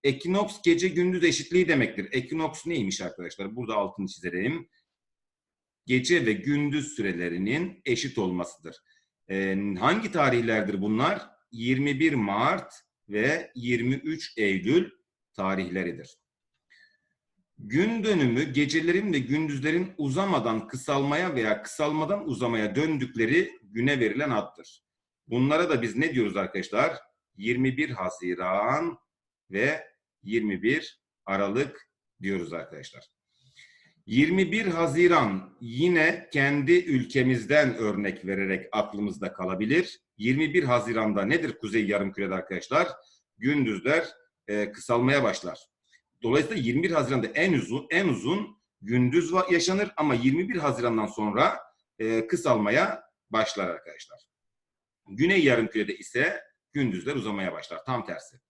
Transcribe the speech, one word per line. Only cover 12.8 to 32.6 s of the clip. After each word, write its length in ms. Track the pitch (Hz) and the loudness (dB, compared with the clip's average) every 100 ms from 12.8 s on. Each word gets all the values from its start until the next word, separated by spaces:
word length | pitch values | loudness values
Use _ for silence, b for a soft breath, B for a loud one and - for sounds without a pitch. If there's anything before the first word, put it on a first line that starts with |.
| _ _ _ | _ _ _
ve 440 | 104 123 165 - | -2 0 0 -6
yirmi 400 | 127 120 120 120 | -8 -2 0 0
üç 440 | 135 151 160 - - | -2 -4 -8 -8 -2
Eylül 520 | 101 95 98 165 - _ _ _ _ | 0 2 2 2 2 _ _ _ _
tarihleridir. 840 | - 95 95 87 92 87 - - _ _ _ _ _ _ b b b b b _ _ _ _ | -6 -2 -2 -2 -4 -4 -8 -16 _ _ _ _ _ _ b b b b b _ _ _ _
Gün 460 | 104 131 214 233 | -2 2 2 0
dönümü 480 | 214 185 131 117 143 | 2 4 4 2 0
gecelerin 600 | 131 147 160 165 180 208 | 0 2 2 2 2 2
ve 60 | 147 | -2
gündüzlerin 720 | 117 147 156 139 147 170 185 - | 0 -2 -2 -2 0 0 -2 -4
uzamadan 680 | 143 143 196 147 113 110 110 | -2 0 2 2 2 -2 -4
kısalmaya 680 | 131 - 139 139 147 180 | -10 -2 0 2 0 0
veya 280 | 131 110 107 | 0 0 0
kısalmadan 680 | - - 151 156 156 202 330 | -4 -4 -2 0 -2 -2 -4
uzamaya 460 | 127 123 113 107 | -4 -2 0 0
döndükleri 800 | 101 160 147 123 113 113 160 190 - | 0 0 -2 -4 -2 2 2 0 -8
güne 380 | 98 110 127 143 | -10 -2 0 2
verilen 300 | 107 110 139 | 0 0 -2
addır. 540 | 110 - - - _ _ _ _ _ - | -2 -4 -14 -20 _ _ _ _ _ -4
Bunlara 440 | 120 135 156 175 | 0 2 4 2
da 120 | 131 | 2
biz 140 | 117 107 | 0 0
ne 180 | 160 | 0
diyoruz 220 | 131 104 98 | 2 0 0
arkadaşlar? 640 | 92 95 92 107 151 - - _ _ - | -4 -4 -2 0 0 -2 -16 _ _ -8
Yirmi 400 | 107 123 131 127 | -2 0 0 0
bir 140 | 147 | -4
Haziran 1080 | 117 92 - 90 87 92 98 113 147 170 165 _ _ _ _ _ | -4 -6 -6 -6 -4 0 0 0 0 -2 -8 _ _ _ _ _
ve 340 | 95 127 156 - _ _ _ | -2 0 -2 -10 _ _ _
yirmi 400 | 98 113 107 92 | -4 -2 0 0
bir 380 | 107 151 - _ _ _ - | 0 0 -4 _ _ _ -4
Aralık 640 | 98 98 113 139 - _ _ _ _ | 0 0 0 -4 -8 _ _ _ _
diyoruz 300 | 95 95 82 | -4 -4 -6
arkadaşlar. 520 | 82 | -10